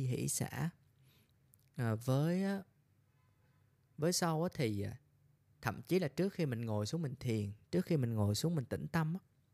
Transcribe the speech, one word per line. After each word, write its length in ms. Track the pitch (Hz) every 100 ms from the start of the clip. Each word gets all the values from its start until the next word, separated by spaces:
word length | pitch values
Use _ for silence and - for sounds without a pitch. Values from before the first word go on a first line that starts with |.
| 131
hỷ 220 | 123 139
xả. 420 | - - - 156 - _ _ - - _ _ _ - _ -
À, 180 | 117
với, 500 | 107 117 131 156 180
á, 180 | 196 196 185 _ _ _ _ _ _ _ _ _ _ _ _ -
với 140 | 151
sâu 300 | 180 175 156
á 60 | 175
thì, 280 | - 123 101
à, 180 | 101 - _ _ _ _ _ _
thậm 200 | 123 -
chí 160 | 117 180
là 100 | 165
trước 240 | - 190
khi 140 | - 156
mình 140 | 117
ngồi 260 | 117 107 107
xuống 160 | 165
mình 120 | 156 131
thiền, 320 | 127 110 101 101 _
trước 160 | 175 180
khi 100 | 160
mình 180 | 120
ngồi 200 | 110 104
xuống 200 | 104 160
mình 100 | 170
tĩnh 220 | 117 101 151
tâm 220 | 165 156
á, 60 | 180 - _ _